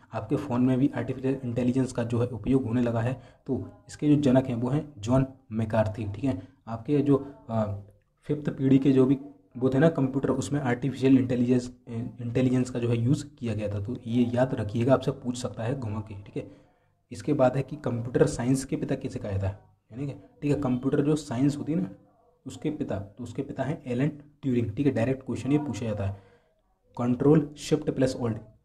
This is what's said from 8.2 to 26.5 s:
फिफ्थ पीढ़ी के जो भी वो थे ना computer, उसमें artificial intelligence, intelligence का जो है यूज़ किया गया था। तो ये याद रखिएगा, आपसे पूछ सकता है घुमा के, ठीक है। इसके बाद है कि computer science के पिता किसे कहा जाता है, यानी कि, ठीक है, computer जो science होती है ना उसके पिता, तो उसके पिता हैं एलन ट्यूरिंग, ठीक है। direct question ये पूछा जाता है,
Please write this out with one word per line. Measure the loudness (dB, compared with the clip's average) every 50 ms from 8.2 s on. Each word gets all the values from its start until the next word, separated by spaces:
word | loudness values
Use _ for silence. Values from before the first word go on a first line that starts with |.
| _ -6
फिफ्थ | -6 -4 -4 -6
पीढ़ी | -4 0 4 6 6 6
के | 6 6 6
जो | 6 6
भी | 6 4 2 0 -8 -18 -20 _ _ _
वो | -2 0 2
थे | 4 6
ना | 4 4
computer, | 4 4 0 0 0 -2 0 0
उसमें | 0 -2 -2 -2 -2 -2
artificial | 0 -2 -2 -2 -2 -4 -4 2 4 6 6 6
intelligence, | 6 4 0 0 2 2 2 2 2 -2 -10 -16 _ -10
intelligence | -8 -8 -8 -8 -8 -8 -8 -2 0 2 2 2 2 2 0 0
का | -2 -4
जो | 0 0
है | 0 2
यूज़ | 2 2 2 0 0 -8
किया | -14 -8 -6 -6 -4
गया | -4 -4 -4
था। | -4 -4
तो | -6 -6 -8 -8 -6
ये | -2 2 2 2
याद | 2 2 2 0 0 0
रखिएगा, | -4 -4 -4 -2 0 4 4 4
आपसे | 4 2 -2 -4
पूछ | -4 -6 -6 -6 -6
सकता | -6 -8 -8 -6 -4
है | -4 -4 -4
घुमा | -6 -6 -6 -8
के, | -8 -10 -12
ठीक | -16 -16 -12 -12
है। | -12 -12 -12 -16 -20 _ _ _ _ _ _ _ _ _ _ -16
इसके | -8 -2 -2 2
बाद | 4 4 4 4
है | 0 -4
कि | -4 -8 -8
computer | -6 -4 -4 -4 -4 -2 2 2 2 2
science | 2 -2 0 0 0 0 0
के | -4 -4
पिता | -4 -4 -4 -4
किसे | -6 -6 -8 -8 -8
कहा | -6 -4 -4
जाता | -2 -2 -4
है, | -4 -6 -14 _ _ _ _ _
यानी | -12 -10 -8
कि, | -8 -10 -12 -16 -20 _ _ -2
ठीक | 0
है, | 0 0
computer | 0 0 -2 0 0 0 0 2 2
जो | 2 0 0
science | -2 -4 -2 2 2 2 2
होती | 0 -4 -2 -2
है | -2
ना | -2 -4 -6 -14 -20 _ _ _ _ _ _ _ _
उसके | -16 -16 -6 -6 -6 -4
पिता, | -4 -6 -6 -6 -6
तो | -8 -10 -12 -14 -14
उसके | -10 -8 -8 -8
पिता | -8 -6 -6 -4
हैं | -4 -4 -6 -6
एलन | -4 -2 0 0 0 -2 -4 -14 -20 _ _ -4
ट्यूरिंग, | 0 0 0 0 -2
ठीक | -2 0 0
है। | 2 2
direct | 2 0 0 0 -4 -4
question | -8 -8 -6 -2 0 0
ये | 2
पूछा | 0 -2 -6 -6 -4
जाता | -4 -4 -2 -2
है, | -4 -4 -6 -12 _ _ _ _ _